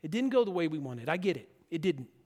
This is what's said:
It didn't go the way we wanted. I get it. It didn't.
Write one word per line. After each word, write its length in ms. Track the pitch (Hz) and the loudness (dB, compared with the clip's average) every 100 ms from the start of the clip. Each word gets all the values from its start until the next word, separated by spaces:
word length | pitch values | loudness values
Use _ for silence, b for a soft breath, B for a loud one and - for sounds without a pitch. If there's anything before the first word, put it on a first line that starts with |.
It 80 | 156 | -4
didn't 200 | 190 262 | 0 2
go 140 | 262 | 4
the 60 | 233 | 4
way 180 | 180 165 | 2 0
we 100 | 156 | 0
wanted. 300 | 139 120 117 | -6 -6 -2
I 80 | 175 | 0
get 220 | 185 151 | 0 -2
it. 100 | - _ _ | -6 _ _
It 100 | 165 | -2
didn't. 280 | 175 143 123 _ | 0 -2 -6 _